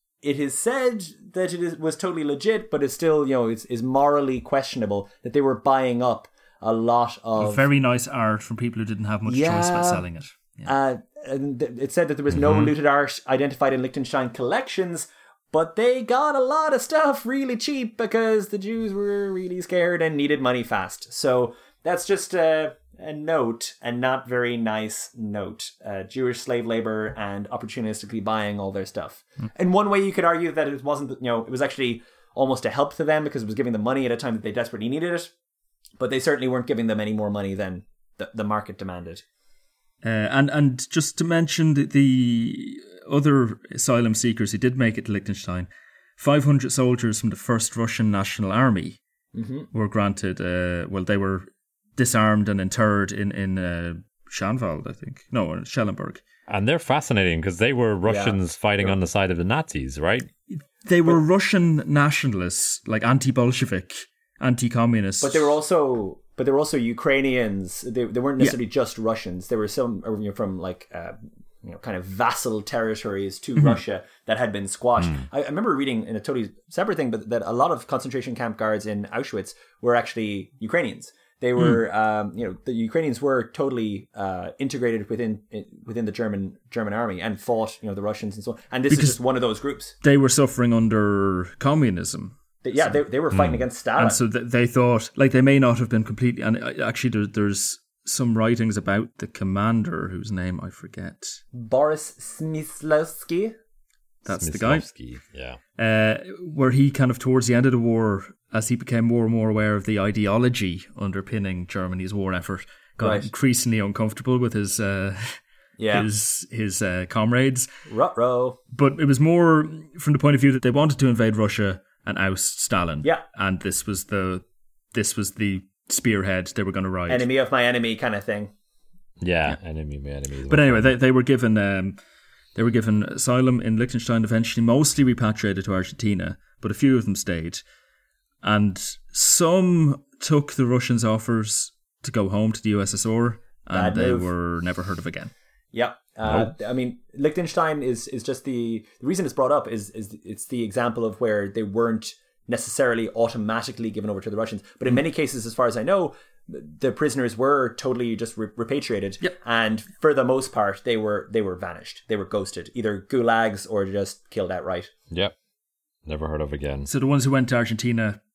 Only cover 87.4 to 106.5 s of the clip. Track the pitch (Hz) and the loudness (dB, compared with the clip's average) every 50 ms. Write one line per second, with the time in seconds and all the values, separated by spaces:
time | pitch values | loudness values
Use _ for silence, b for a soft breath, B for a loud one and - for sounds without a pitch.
87.4 | - - 120 113 110 107 - - - 107 98 101 98 104 107 - - 104 95 104 | -4 -2 -2 -2 -2 -4 -6 -10 -10 -8 -8 -4 -4 -4 -4 -4 -8 -8 -10 -8
88.4 | 101 120 113 B B B - 127 131 139 151 143 151 139 120 - 123 131 131 127 | -10 -10 -10 B B B -4 0 4 4 4 6 6 4 2 2 0 0 0 2
89.4 | 127 120 110 - - 139 143 - - - - _ - 147 139 143 135 127 - - | 0 0 -2 -2 -4 -6 -6 -8 -12 -18 -16 _ 6 6 8 8 8 6 6 4
90.4 | 139 127 - - 120 120 117 113 113 110 110 107 104 104 101 101 98 98 92 90 | 4 4 4 2 2 4 4 4 4 4 4 4 4 4 2 2 2 2 2 0
91.4 | 90 90 - - - 135 147 160 143 117 92 87 87 - - - - 95 - - | -2 -6 -8 -2 0 2 4 4 4 2 2 0 -4 -6 -6 -8 -10 -12 -14 -18
92.4 | _ _ _ _ - 127 117 139 160 139 - 147 147 - - 131 160 151 104 - | _ _ _ _ -8 -2 2 2 2 4 4 2 0 2 0 -2 0 2 2 4
93.4 | 143 - - - 127 123 - - - 120 110 147 - 110 107 - 120 113 104 123 | 2 2 2 0 -2 -4 -6 -6 -4 0 2 2 4 2 4 2 2 0 0 -2
94.4 | 117 120 120 120 120 120 123 127 123 123 120 113 110 - - - 139 135 131 127 | -2 0 2 2 2 4 4 4 4 4 4 2 0 -2 0 2 4 4 6 6
95.4 | 127 139 139 139 135 123 117 113 123 110 117 113 110 - 107 104 127 123 120 - | 6 8 6 6 6 6 4 2 2 2 2 0 0 0 -2 0 0 0 0 0
96.4 | - 110 113 - - 62 - - - 107 120 - - 127 107 107 104 101 104 110 | 0 -2 -2 -2 -2 -6 -4 -4 -4 -4 -4 -2 -2 0 0 0 -2 -2 0 0
97.4 | 104 104 101 98 - - - - _ _ _ _ _ - - - 131 120 113 110 | 0 0 0 -2 -2 -4 -6 -8 _ _ _ _ _ -6 -4 -2 0 2 2 2
98.4 | 110 113 120 113 117 113 104 107 90 - 98 104 113 - - - - - - - | 4 2 2 2 2 0 0 -2 -2 0 0 0 -2 -4 -8 -12 -12 -12 -8 -6
99.4 | 101 95 95 101 101 110 117 113 107 175 170 - - 92 92 90 - 110 101 90 | -4 -2 0 0 2 2 2 2 0 -2 -4 -6 -6 -6 -8 -10 -8 -8 -6 -6
100.4 | 90 92 90 - 92 92 - - - - - - 92 90 - _ - - - - | -4 -4 -6 -6 -8 -12 -14 -16 -20 -18 -14 -14 -14 -14 -14 _ -14 -14 -14 -16
101.4 | - - - 123 117 110 127 131 147 151 156 151 - - - - - - - - | -18 -18 -16 -14 -6 0 2 2 2 2 0 -2 -6 -10 -16 -16 -18 -18 -12 -8
102.4 | 160 160 156 156 151 - - - - 156 156 151 160 160 - - - - 170 175 | -6 -6 -6 -6 -8 -10 -12 -10 -2 2 2 2 2 0 -6 -14 -8 -4 -2 -2
103.4 | 202 226 226 - _ _ _ _ _ _ _ _ _ _ _ _ _ - 95 90 | -2 -4 -6 -10 _ _ _ _ _ _ _ _ _ _ _ _ _ -6 -6 -4
104.4 | - 82 76 - 113 113 - 160 - - - - 64 62 62 60 - _ - 67 | -4 -6 -4 -2 0 0 0 0 0 -4 -12 -18 -16 -16 -16 -16 -18 _ -16 -14
105.4 | 65 64 62 60 _ _ _ - 113 110 110 110 110 110 107 - - 185 - - | -14 -14 -14 -16 _ _ _ -2 0 2 4 4 4 2 2 0 -4 -10 -14 -14
106.4 | 180 170 | -12 -8